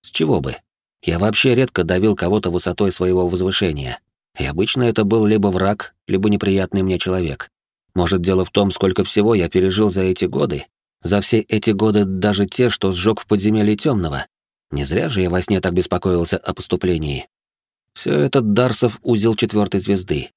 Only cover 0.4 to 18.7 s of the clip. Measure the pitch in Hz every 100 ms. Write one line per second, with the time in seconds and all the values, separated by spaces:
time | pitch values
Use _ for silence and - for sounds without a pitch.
0.4 | 67 - _ _ _ _ - 85 104 107
1.4 | 135 120 131 - 85 92 107 101 87 104
2.4 | 92 87 87 87 98 - 92 92 90 90
3.4 | 92 98 95 73 65 - _ _ _ -
4.4 | 69 73 110 127 120 110 104 113 107 107
5.4 | 101 92 95 104 - _ - 95 104 101
6.4 | 101 95 92 98 95 90 - 92 85 67
7.4 | - _ _ _ _ 92 85 95 87 92
8.4 | 92 - 101 - 95 92 95 - 104 110
9.4 | 85 92 95 95 104 95 92 90 90 -
10.4 | 73 69 - _ _ _ 85 101 98 113
11.4 | - 107 113 101 110 104 98 95 101 98
12.4 | 101 - 123 - 95 90 98 107 - 104
13.4 | 101 110 104 107 156 110 82 69 - _
14.4 | _ _ _ 71 69 87 - 107 90 90
15.4 | - 98 92 87 90 87 95 87 82 92
16.4 | - 90 - 90 90 82 76 67 - _
17.4 | _ _ _ _ _ - - 147 139 139
18.4 | 110 101 123